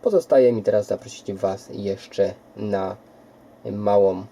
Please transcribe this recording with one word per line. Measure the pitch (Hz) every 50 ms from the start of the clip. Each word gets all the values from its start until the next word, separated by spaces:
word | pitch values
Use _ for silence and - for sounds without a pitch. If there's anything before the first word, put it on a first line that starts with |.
Pozostaje | - 240 208 180 - - 147 135 127 123
mi | 120 110
teraz | 98 107 107 107 104
zaprosić | - 104 101 - 101 - - - -
was | 98 98 - 95 95 101 - -
jeszcze | - - 101 98 95 95 - - - - 98 98 - - _ _ _
na | - 107 104 101 98 95 95 92 - _ _ _ _ _ _ _ _ _ _ _ _ _ 110
małą | 101 104 104 104 101 101 98 98 92 92 101 110